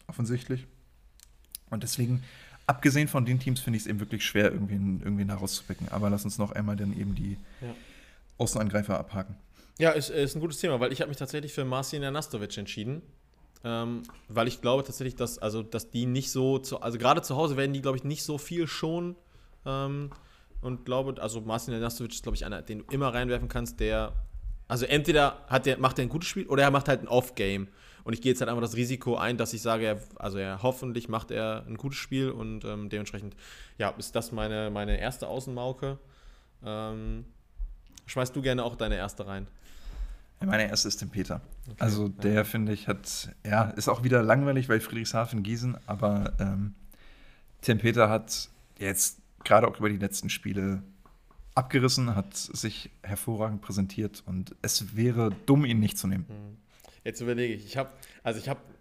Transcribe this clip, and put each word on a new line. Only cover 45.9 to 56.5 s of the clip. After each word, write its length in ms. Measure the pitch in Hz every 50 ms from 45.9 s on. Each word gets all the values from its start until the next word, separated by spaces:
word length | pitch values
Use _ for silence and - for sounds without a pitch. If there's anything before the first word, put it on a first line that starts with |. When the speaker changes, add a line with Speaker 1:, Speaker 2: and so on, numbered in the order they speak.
| 101 101 107 104 104 101 101 98 - -
Speaker 1:
ähm, 360 | 101 98 98 98 104 101 101 - - - - - - - - - - - - - - - - -
Tim 160 | - - 117 104
Peter 320 | 104 117 110 120 113 107
hat 400 | 110 110 110 - - - - - - - - _ _ -
jetzt 400 | - 98 98 - - - - - - _ _ - -
gerade 200 | - 104 110 117 104
auch 100 | 95 -
über 80 | 107 104
die 80 | 104 95
letzten 320 | 98 98 - - - -
Spiele 540 | - - - 104 98 98 95 98 98 95 - - - - - - - - _ - - - - - -
abgerissen, 600 | 131 127 - - 135 123 131 - 135 127 120 107
hat 200 | 98 95 - -
sich 540 | - - - - - - 110 - - - - - - -
hervorragend 580 | 95 98 98 - - 113 104 110 110 107 101
präsentiert 640 | - - 92 101 98 95 - - 107 101 - - -
und 300 | - 92 92 92 - - -
es 340 | - 104 - - 104 92 110 110
wäre 320 | 117 123 120 120 117 107 95 - -
dumm, 180 | - 139 143 147
ihn 160 | 123 117 110
nicht 180 | 107 101 - -
zu 100 | - 95
nehmen. 180 | 95 - 160 -
Speaker 2:
Hm. 300 | 107 104 104 101